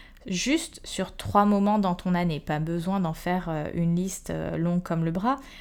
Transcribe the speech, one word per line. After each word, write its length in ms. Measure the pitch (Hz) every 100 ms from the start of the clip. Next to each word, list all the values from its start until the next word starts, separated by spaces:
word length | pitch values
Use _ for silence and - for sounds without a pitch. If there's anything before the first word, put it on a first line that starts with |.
| - - -
juste 540 | 180 233 320 - -
sur 320 | - - 185 -
trois 300 | - 202 208
moments 340 | 208 202 214
dans 160 | 190 180
ton 200 | 185 180
année. 240 | 175 147
Pas 200 | - 151
besoin 400 | 156 170 170 196
d'en 140 | 175
faire, 340 | 160 - 180 170
euh, 200 | 156 151
une 220 | - 170 170
liste, 340 | 185 - -
euh, 280 | 160 156 160
longue 240 | 170 175
comme 220 | 180 165
le 80 | 165
bras, 260 | 170 220 277 - -